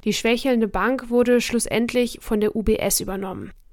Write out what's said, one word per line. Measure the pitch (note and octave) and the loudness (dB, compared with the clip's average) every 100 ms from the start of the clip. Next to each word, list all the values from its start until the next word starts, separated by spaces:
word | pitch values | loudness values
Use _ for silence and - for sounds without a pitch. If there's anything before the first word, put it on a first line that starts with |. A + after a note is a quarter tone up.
Die | A3 | -2
schwächelnde | - A3+ A#3 C4+ A#3+ G#3+ | 0 2 0 2 2 0
Bank | F#3 G#3+ C4 A#3 | 0 0 -2 0
wurde | A#3+ B3 B3 | 2 4 4
schlussendlich | A#3+ A#3 - A3 A#3 B3 A#3+ - | 2 -2 -2 -2 0 0 -2 -4
von | - A3 | -4 0
der | G#3+ | 0
U | A3+ | 0
B | G#3+ A3 | 2 2
S | G3 - | 2 -2
übernommen. | G#3 F#3+ F#3+ F#3 - - - | -4 -6 -8 -10 -12 -16 -16